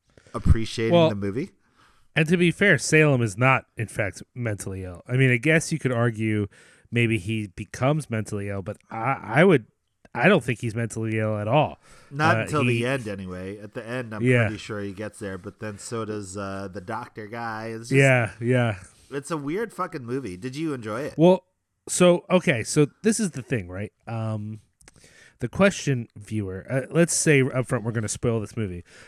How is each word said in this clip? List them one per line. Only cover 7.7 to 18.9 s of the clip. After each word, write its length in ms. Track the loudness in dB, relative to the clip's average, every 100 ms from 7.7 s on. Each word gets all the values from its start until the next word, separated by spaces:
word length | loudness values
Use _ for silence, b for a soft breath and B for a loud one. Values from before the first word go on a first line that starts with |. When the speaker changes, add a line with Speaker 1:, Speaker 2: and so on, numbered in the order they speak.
| -2 0 0 -2
Speaker 2:
mentally 400 | -6 -4 -6 -6
ill, 140 | -6
but 140 | -8 -12 -10
I, 300 | -6 -4 -4
I 200 | -2 4
would, 220 | 6 4 2 _ _ _ _ 2
I 120 | 4
don't 160 | 4
think 160 | 2 -4
he's 140 | -4 -4
mentally 420 | -4 -4 -4 -2
ill 200 | -2 -2
at 80 | 2
all. 320 | 2 2 -2 b b b
Speaker 1:
Not 260 | 0 2 2
Speaker 2:
Uh, 20 |
Speaker 1:
until 200 | 0 0
Speaker 2:
he 200 | 2 0
Speaker 1:
the 20 | 0
end, 220 | -2 -6
anyway. 500 | -8 -10 -10 -10 -12
At 160 | -12
the 100 | -12 -8
end, 260 | -8 -8
I'm 80 | -2
Speaker 2:
Yeah. 220 | 2 4
Speaker 1:
pretty 160 | 2 -2
sure 200 | -10 -8
he 100 | -8
gets 260 | -8 -12 -10
there, 220 | -10 -10
but 200 | -12 -12
then 200 | -12 -12
so 260 | -10 -8 -6
does, 320 | -8 -10 -10
uh, 300 | -8 -8 -10
the 100 | -12
doctor 440 | -10 -10 -12 -16 -14
guy. 420 | -10 -8 -8 -8 -10
It's 140 | 0
just, 40 | 4
Speaker 2:
Yeah, 340 | 4 4 0 -4
yeah. 380 | 0 2 2 -2 -10